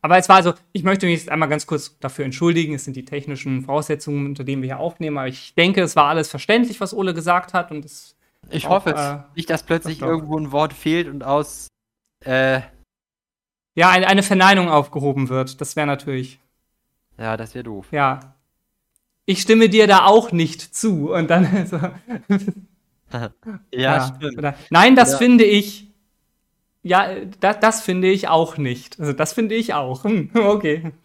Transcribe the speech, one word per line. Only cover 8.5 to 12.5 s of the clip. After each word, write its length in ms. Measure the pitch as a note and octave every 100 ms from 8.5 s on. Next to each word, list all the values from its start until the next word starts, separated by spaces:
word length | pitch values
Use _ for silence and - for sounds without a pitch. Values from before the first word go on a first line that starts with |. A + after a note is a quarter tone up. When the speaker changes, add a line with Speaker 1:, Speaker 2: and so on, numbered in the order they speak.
Speaker 2:
Ich 160 | D#3+ D3+
Speaker 1:
auch, 20 |
Speaker 2:
hoffe 220 | F#3+ F#3
es. 100 | D3
Speaker 1:
äh, 160 | C#3+ C#3+ C#3 -
Speaker 2:
Nicht, 140 | D#3+
dass 140 | D#3+
plötzlich 340 | - E3 E3 D#3+
Speaker 1:
doch, 80 | C#3
doch. 80 |
Speaker 2:
irgendwo 260 | E3 D3+ D#3
ein 140 | D3+
Wort 180 | C#3+ D3+
fehlt 380 | D3+ D#3 E3 E3
und 160 | C#3 B2+
aus, 420 | C#3+ D3+ - - _ _ _ _ _
äh 380 | - C3 C3